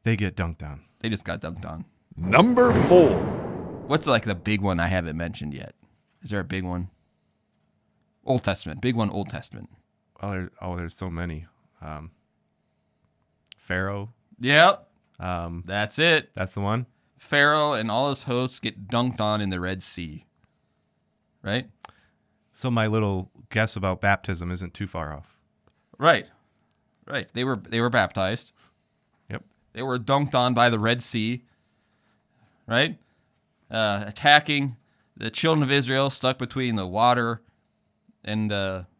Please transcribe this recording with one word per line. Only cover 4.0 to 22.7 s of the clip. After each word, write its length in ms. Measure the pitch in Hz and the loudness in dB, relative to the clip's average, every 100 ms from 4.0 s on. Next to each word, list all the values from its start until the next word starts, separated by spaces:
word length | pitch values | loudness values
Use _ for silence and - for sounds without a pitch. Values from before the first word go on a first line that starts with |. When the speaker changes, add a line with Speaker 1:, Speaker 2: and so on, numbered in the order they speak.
| 151 | 4
Speaker 2:
like, 200 | 117 107 | 2 2
the 100 | 90 | -4
big 240 | 107 107 | 0 0
one 180 | 98 87 | 2 2
I 80 | 85 | 2
haven't 280 | 92 82 78 | 0 -2 -6
mentioned 380 | 82 80 73 | -6 -8 -10
yet? 200 | 71 - - _ _ _ _ | -10 -14 -18 _ _ _ _
Is 100 | 90 | -6
there 100 | 104 | -6
a 20 | |
big 200 | 82 95 92 | -4 -6 -4
one? 240 | 90 90 _ _ _ _ _ _ _ _ _ _ _ _ _ - | -6 -6 _ _ _ _ _ _ _ _ _ _ _ _ _ -2
Old 180 | 127 | 0
Testament. 380 | - 92 - 78 | 0 -4 -8 -4
Big 140 | 123 117 | -2 0
one, 140 | 104 | -2
Old 200 | 98 107 | -2 -6
Testament. 400 | 82 - - - _ _ _ _ _ | -10 -14 -18 -20 _ _ _ _ _
Speaker 1:
Oh, 100 | 101 | -8
there, 200 | 95 90 - | -8 -8 -10
oh, 140 | 92 90 | -10 -8
there's 200 | 85 - | -8 -8
so 140 | 92 | -8
many. 360 | 85 87 78 82 _ _ _ | -6 -6 -8 -14 _ _ _
Um, 300 | 78 76 80 _ _ _ _ _ _ _ _ _ _ _ _ _ _ - | -16 -14 -16 _ _ _ _ _ _ _ _ _ _ _ _ _ _ -20
Pharaoh. 560 | - 90 95 101 101 _ _ - | -6 -4 -4 -6 -10 _ _ -6
Speaker 2:
Yep. 480 | 120 147 180 196 - _ _ - | 2 6 6 4 -10 _ _ -12
Speaker 1:
Um, 440 | 92 90 85 85 85 | -6 -6 -6 -10 -6
Speaker 2:
That's 320 | 101 104 - | -4 -4 0
it. 340 | 165 156 - - | 2 2 0 -8
Speaker 1:
that's 180 | 95 | -6
the 80 | - | -2
one? 260 | 101 113 123 _ _ _ | -2 -2 -4 _ _ _
Speaker 2:
Pharaoh 560 | - 147 143 151 147 | -2 2 4 4 0
and 160 | 127 110 | 0 -2
all 200 | 110 139 | 0 0
his 140 | 135 | -4
hosts 360 | - 123 127 - | -4 -2 -4 -6
get 280 | 113 - 98 | -10 -10 -4
dunked 340 | 120 123 120 | 0 0 -2
on 180 | 107 107 | -2 0
in 80 | 101 | -2
the 100 | 92 | -4
Red 200 | 90 95 | -4 -6
Sea. 440 | - - 82 78 _ _ _ _ _ _ _ _ _ _ _ _ | -10 -12 -12 -12 _ _ _ _ _ _ _ _ _ _ _ _
Right? 280 | 98 113 131 _ - _ _ _ _ _ _ | -6 -6 -6 _ -20 _ _ _ _ _ _
Speaker 1:
So 160 | - 127 | -8 -2